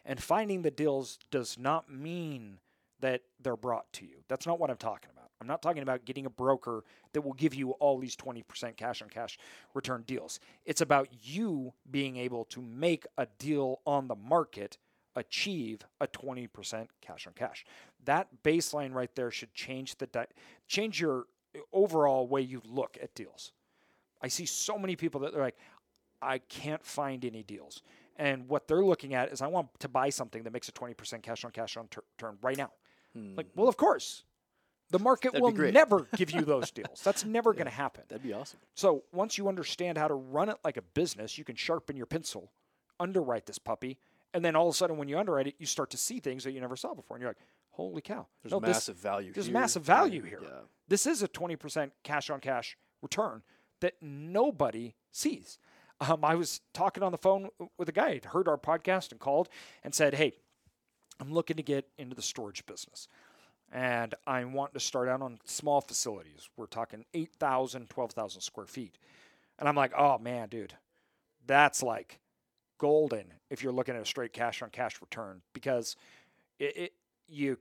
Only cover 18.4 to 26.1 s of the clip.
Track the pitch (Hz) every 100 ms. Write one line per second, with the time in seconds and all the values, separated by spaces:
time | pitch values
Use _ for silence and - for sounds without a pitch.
18.4 | 151 165 - 147 139 131 123 - 120 -
19.4 | 117 - - 131 135 - 135 120 120 _
20.4 | - - _ 190 220 156 165 127 120 _
21.4 | _ 151 - 190 202 160 147 135 123 139
22.4 | 127 127 110 131 - - 135 - 95 -
23.4 | - _ _ _ _ _ _ _ 127 -
24.4 | 165 - - 208 190 175 165 143 139 151
25.4 | 131 - - - _ _ _